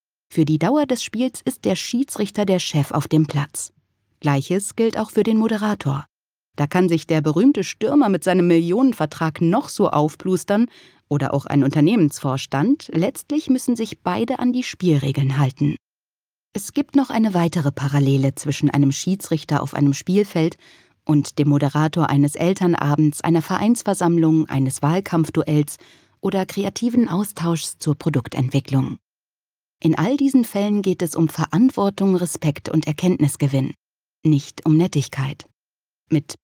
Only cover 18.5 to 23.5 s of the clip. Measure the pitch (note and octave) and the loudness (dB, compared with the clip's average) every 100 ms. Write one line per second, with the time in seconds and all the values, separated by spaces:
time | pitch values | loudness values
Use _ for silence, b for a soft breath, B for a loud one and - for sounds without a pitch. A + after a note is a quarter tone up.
18.5 | C#3 D3 C#3+ C#3 C#3 F3+ G3 - D#3+ - | 0 2 4 2 0 -2 -4 -4 -6 -2
19.5 | D3 C#3+ - C#3+ C#3 - G3 G3+ E3+ D#3+ | -2 -2 0 0 0 0 0 0 0 -2
20.5 | - b b b b - D3 - - C#3+ | -4 b b b b 0 2 2 0 2
21.5 | D3 C#3+ D3 D#3 E3+ D3+ C#3 D3 - E3+ | 2 2 0 0 0 2 2 2 0 -2
22.5 | G3 F3+ E3 C#3+ D3 D3+ - E3+ E3 - | 0 0 0 0 2 2 0 0 0 0